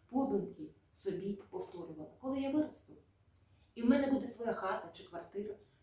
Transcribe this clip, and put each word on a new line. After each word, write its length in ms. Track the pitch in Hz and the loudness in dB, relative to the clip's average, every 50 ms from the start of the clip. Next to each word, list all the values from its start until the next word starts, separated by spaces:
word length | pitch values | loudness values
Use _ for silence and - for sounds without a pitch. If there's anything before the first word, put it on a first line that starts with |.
| - - | -14 -2
подумки 600 | 240 269 269 - 202 196 175 - - - 151 151 - - _ _ _ | 2 2 4 4 4 2 2 -2 -6 -10 -12 -14 -14 -20 _ _ _
собі 400 | - - 196 175 170 185 202 202 - - - | -8 -4 -4 -4 -2 -2 -2 -4 -4 -8 -10
повторювала: 640 | - 190 - - - 175 170 - 160 156 151 - - - | -8 -8 -8 -8 -8 -10 -10 -10 -10 -10 -12 -12 -12 -6
"Коли 200 | - 262 277 269 | -4 -2 0 0
я 100 | 269 277 | 0 4
виросту, 420 | 277 302 302 - - - - - - - - _ _ _ _ _ _ _ _ _ - _ - _ _ | 4 4 2 2 -2 -10 -18 -20 -20 -20 -20 _ _ _ _ _ _ _ _ _ -20 _ -20 _ _
і 60 | 233 | 4
в 40 | 233 | 6
мене 260 | 240 277 285 277 269 | 8 8 8 6 4
буде 160 | 269 - - | 2 2 0
своя 260 | - - 233 233 226 214 | -2 -6 -4 -2 -2 -2
хата 360 | - 226 220 - - - 170 - | 0 0 -2 -2 -2 -4 -8 -12
чи 100 | - 202 | -14 -16
квартира, 520 | - 170 - - - - 202 214 - - - - - _ _ | -12 -12 -12 -12 -8 -8 -6 -6 -6 -8 -10 -14 -20 _ _